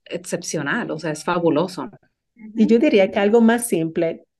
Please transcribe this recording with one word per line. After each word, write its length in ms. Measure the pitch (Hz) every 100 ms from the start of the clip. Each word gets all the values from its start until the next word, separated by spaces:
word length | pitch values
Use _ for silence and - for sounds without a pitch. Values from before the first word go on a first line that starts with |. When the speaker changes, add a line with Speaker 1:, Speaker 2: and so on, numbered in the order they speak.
| -
Speaker 1:
excepcional, 840 | 170 - 165 - 170 143 220 170
o 80 | 156
sea, 120 | 165
es 120 | 151
fabuloso. 640 | - 175 170 143 180 156 123 - _ _ _ - - 220
Speaker 2:
Y 120 | 208
yo 120 | 233
diría 320 | 294 208 190
que 80 | 214
algo 220 | 202 233
más 260 | 226 233 -
simple, 580 | 180 160 160 165 - _ _